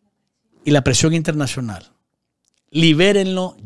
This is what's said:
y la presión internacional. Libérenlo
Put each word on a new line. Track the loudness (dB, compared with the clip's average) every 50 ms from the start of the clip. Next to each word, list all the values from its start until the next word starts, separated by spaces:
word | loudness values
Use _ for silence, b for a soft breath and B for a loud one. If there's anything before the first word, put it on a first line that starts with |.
| _ _ _ _ _ _ _ _ _ _ _ _ -2
y | 0
la | 2 2 2
presión | 2 0 2 0 0 0
internacional. | -2 -2 -4 -4 -4 -4 -6 -6 -8 -10 -10 -12 -14 -18 _ _ _ _ _ _ _ _ _ _ _ _ _ _ _ _ _
Libérenlo | -2 2 2 4 4 4 4 4 2 2 0 -2 -4 -4 -6 -8 -10 -14 -10